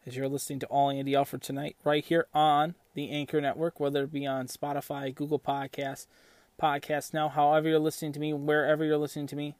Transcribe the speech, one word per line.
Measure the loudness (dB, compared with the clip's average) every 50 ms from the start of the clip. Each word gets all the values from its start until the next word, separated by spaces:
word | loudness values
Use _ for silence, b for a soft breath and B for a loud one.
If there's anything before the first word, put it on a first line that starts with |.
| _
As | -10 -8
you're | -4 -4 -2
listening | -2 -4 -6 -6 -6 -6
to | -6
All | -2 2 2 2 2
Andy | 2 -2 -2 2 2
Alford | 2 2 2 -2 -10 -8
tonight, | -6 -6 -6 -6 -8 -10 _ _
right | 2 2 2 2
here | 2 2 2 2 _ _
on | 4 6 6 6 4 2 0 -2 _ _ _ _
the | -8 -8 -4
Anchor | -4 -6 -4 0 -2 0
Network, | 0 0 -2 0 -2 -4 -2 -2
whether | -2 0 0 0 -2
it | -2 -4
be | -4 -4
on | -2 -2 -4 -4 -6
Spotify, | -8 -8 -6 -4 -4 -4 -4 -6 -8 -6 -6 -8 -6
Google | -6 -4 -2 -2 -2
Podcasts, | _ -2 -2 -2 -4 -8 -8 -6 -6 -6 -8 -10 -14 b b b b b b b b b b _
Podcast | 0 0 0 0 -2 -2 -2 -2 -2 -4 -2
Now, | -2 -2 0
however | 2 4 4 6 6 6 4 4
you're | 4 4
listening | 4 2 -2 -2 -6 -6 -6
to | -4
me, | -4 -2 -2
wherever | -2 0 2 2 4 4 4 2 2 4
you're | 2 2 2
listening | 0 -2 -4 -6 -8 -6
to | -6
me | -6 -6 -8 -8 _